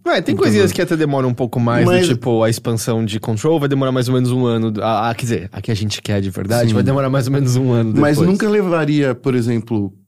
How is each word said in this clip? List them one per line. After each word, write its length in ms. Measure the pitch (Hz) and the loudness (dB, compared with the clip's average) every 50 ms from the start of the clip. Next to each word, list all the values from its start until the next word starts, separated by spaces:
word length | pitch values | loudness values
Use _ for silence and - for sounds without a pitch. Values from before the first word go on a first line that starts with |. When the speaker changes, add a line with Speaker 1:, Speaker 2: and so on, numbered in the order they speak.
| - | -4
Speaker 1:
É, 100 | 339 339 | -2 -2
tem 200 | - 339 - - | -2 0 -2 -2
Speaker 2:
computador. 20 | 196 381 | 0 0
Speaker 1:
coisinhas 280 | - 208 214 196 185 190 | 2 2 4 2 2 2
que 80 | - | -2
até 160 | 180 - 175 156 | -2 0 0 0
demoram 320 | 156 147 139 135 131 127 | 0 0 0 0 0 -2
um 40 | 123 | -2
pouco 240 | 117 131 117 - 127 | -2 -4 -4 -2 -2
mais, 280 | 120 117 117 120 120 | 0 2 2 2 2
Speaker 2:
Mas 200 | 175 180 180 185 | 4 4 2 2
Speaker 1:
do 80 | 170 123 | 2 0
tipo, 280 | 117 120 131 117 113 110 | 0 0 0 0 2 2
a 60 | 110 | 0
expansão 560 | 117 - - 123 117 110 - - 117 113 113 | 0 -2 -2 -4 -4 -2 -2 -2 -2 0 -2
de 120 | 107 98 110 | -2 -4 -4
Control 440 | - - 113 107 - 156 165 165 | -4 -4 -4 -2 0 0 2 2
vai 80 | 143 139 | 2 0
demorar 240 | 139 135 135 131 127 | 0 0 0 0 0
mais 160 | 127 123 117 | 0 0 0
ou 40 | 127 | 0
menos 140 | 127 127 123 | 0 2 0
um 140 | 123 127 127 | 0 0 0
ano. 280 | 120 117 113 113 113 107 104 | 0 0 0 0 -2 -2 -2
A, 280 | 101 110 113 101 110 117 | -2 0 0 0 0 -2
a, 60 | 117 | -2
quer 80 | - - | -4 -4
dizer, 260 | 117 113 90 85 98 - | -4 -4 -4 -4 -6 -10
a 80 | - | -8
que 100 | 101 - | -6 -4
a 40 | 117 | -4
gente 260 | 98 107 107 - - | -2 -2 -4 -4 -6
quer 180 | - - 104 101 | -6 -4 -2 -2
de 80 | 98 98 | -2 -2
verdade 380 | 92 95 98 98 117 117 120 117 | -4 -6 -4 -2 0 2 2 2
Speaker 2:
Sim. 40 | 110 | 2
Speaker 1:
vai 80 | 117 123 | 2 2
demorar 260 | 127 135 139 135 131 | 2 0 0 0 0
mais 180 | 131 139 127 131 | 0 0 0 0
ou 60 | 143 | 0
menos 220 | 143 139 127 123 | 0 0 2 2
um 160 | 127 135 127 | 2 2 2
ano 220 | 123 117 113 110 107 139 | 2 2 0 2 2 2
Speaker 2:
Mas 200 | 147 147 151 143 | 2 4 4 2
Speaker 1:
depois. 120 | 165 175 | 2 2
Speaker 2:
nunca 200 | 190 208 - 214 | 2 2 0 0
levaria, 680 | 208 208 196 185 170 165 156 147 147 147 143 135 123 | 2 2 2 2 0 0 0 0 0 2 2 0 -2
por 180 | 120 - 139 127 | -2 -2 0 0
exemplo 600 | 127 117 120 123 117 110 117 120 107 101 95 95 - _ | 0 0 0 -2 -2 -2 -4 -4 -4 -4 -4 -8 -14 _